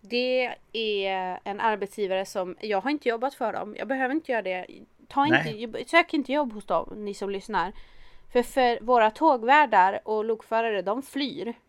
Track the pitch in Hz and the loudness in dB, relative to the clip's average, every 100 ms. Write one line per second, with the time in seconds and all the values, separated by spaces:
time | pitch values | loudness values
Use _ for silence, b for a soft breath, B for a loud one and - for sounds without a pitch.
0 | 202 240 254 254 247 - _ 220 220 208 | -4 -2 0 0 -2 -6 _ -6 -2 -2
1 | 196 190 185 180 - 202 226 214 202 - | 0 -2 -4 -6 -8 -2 -2 -2 -4 -4
2 | 202 190 190 208 180 180 214 196 240 294 | -2 -2 -2 -6 -6 -8 -2 -2 0 -2
3 | 247 226 254 277 233 - 214 208 214 262 | -2 -2 -4 -4 -6 -4 -8 -10 -6 -2
4 | 262 285 - 240 190 180 180 - 220 _ | 0 -2 -2 -4 -2 -6 -8 -16 -20 _
5 | _ - 185 135 156 214 233 220 254 330 | _ 0 4 4 2 -6 -8 -8 2 4
6 | 339 320 262 277 277 214 - 170 - 214 | 4 -2 0 0 -2 -6 -2 -2 -2 -10
7 | 208 202 196 196 190 202 170 - b b | -10 -8 -6 -6 -4 -2 -2 -6 b b
8 | b b b 247 240 - 247 233 220 247 | b b b 0 0 2 2 2 2 4
9 | 220 220 320 262 226 285 294 214 185 208 | 4 4 2 4 4 4 6 6 6 4
10 | - 214 220 226 - 226 226 208 180 226 | -4 -4 -2 -4 -2 -2 0 -2 -2 -4
11 | 269 277 277 165 196 226 | -4 -6 -6 -6 -8 -10